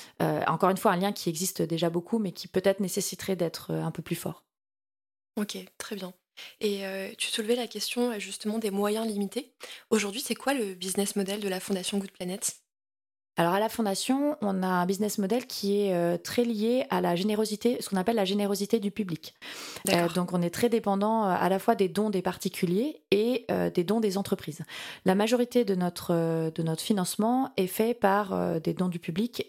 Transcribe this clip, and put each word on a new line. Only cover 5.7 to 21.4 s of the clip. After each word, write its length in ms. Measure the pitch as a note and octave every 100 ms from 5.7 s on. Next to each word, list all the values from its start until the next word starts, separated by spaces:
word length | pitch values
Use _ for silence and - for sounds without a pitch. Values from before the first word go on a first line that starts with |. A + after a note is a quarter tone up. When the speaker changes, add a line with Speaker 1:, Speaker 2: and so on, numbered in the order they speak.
| -
Speaker 2:
très 180 | - G#3
bien. 160 | F3+ - _ - - -
Et, 260 | G#3+ G3 G3
euh, 220 | G3 G3 A#3
tu 100 | -
soulevais 280 | - G#3+ A#3+
la 100 | A3+
question, 440 | G#3 - A#3+ B3
euh, 80 | G#3+
justement 400 | F#3+ F#3+ G#3+ A3
des 120 | A3
moyens 360 | G3 G#3 G#3+ A3+
limités. 460 | G3+ G3 A#3 D4 _ - - -
Aujourd'hui, 300 | A3 G3+ G#3
c'est 140 | -
quoi 200 | A#3 -
le 200 | C#4 G3+
business 420 | F3+ F#3 G3 G3 G3+
model 240 | F#3+ G3+
de 80 | G3+
la 120 | F#3
Fondation 380 | - G3 F#3 G3+
Good 140 | F#3+
Planet ? 440 | - F3+ F3+ - - _ _ _ _ _ _ _ -
Speaker 1:
Alors, 180 | E3+
à 60 | F#3+
la 100 | A3
Fondation, 680 | - G#3+ F#3+ - C4+ D4 D4+
on 200 | G#3 F#3+
a 40 | F#3
un 200 | F3+ F3
business 300 | F#3+ G#3 G#3+
model 300 | F#3+ A#3 -
qui 340 | - G3 G3+
est, 140 | G3+
euh, 240 | F3 E3+ F3
très 260 | - -
lié 400 | A#3+ A3 A3 B3+ C4
à 100 | F3+
la 160 | F3+ F3
générosité, 640 | G#3 G#3+ G#3+ G#3 A#3 -
ce 80 | -
qu'on 80 | G3
appelle 200 | F#3 A#3
la 100 | F#3
générosité 540 | G3+ G3+ G3 G3+ A3+
du 100 | G3+
public. 440 | - G3 D#3 - - - - - - -
Speaker 2:
D'accord. 240 | F3 E3+
Speaker 1:
Euh, 40 |
donc, 180 | E3+ F3+
on 80 | F3+
est 80 | F3
très 180 | - A#3+
dépendant, 560 | A3+ G#3 G3 G#3 A3+
euh, 40 | G3+
à 200 | F3